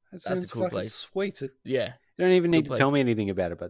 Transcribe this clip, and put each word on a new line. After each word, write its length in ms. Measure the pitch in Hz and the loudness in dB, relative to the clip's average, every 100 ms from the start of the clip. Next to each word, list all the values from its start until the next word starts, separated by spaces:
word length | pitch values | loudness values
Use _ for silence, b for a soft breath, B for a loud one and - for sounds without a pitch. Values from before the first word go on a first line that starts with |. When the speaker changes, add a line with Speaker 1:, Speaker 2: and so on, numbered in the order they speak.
| _ | _
Speaker 1:
That 140 | 185 | -14
Speaker 2:
That's 20 | - | -6
a 20 | |
Speaker 1:
sounds 200 | 185 185 | -6 -6
Speaker 2:
cool 120 | 120 | -6
Speaker 1:
fucking 140 | 175 101 | -4 -4
Speaker 2:
place. 160 | 104 | -6
Speaker 1:
sweet. 480 | - - 190 202 - 135 - | -8 -8 -6 -6 -6 -12 -12
Speaker 2:
Yeah. 280 | - 131 104 - _ - | -4 -2 -4 -8 _ -2
Speaker 1:
You 80 | |
don't 80 | 180 | 4
even 180 | 185 170 | 4 6
Speaker 2:
Cool 80 | 165 | 2
Speaker 1:
need 60 | |
to 100 | 143 | 2
tell 140 | 127 135 | 2 4
Speaker 2:
place. 60 | |
Speaker 1:
me 40 | 143 | 4
anything 300 | 127 110 101 | 2 2 0
about 220 | 95 90 | 0 -2
it, 80 | 82 | -4
but 60 | 87 | -12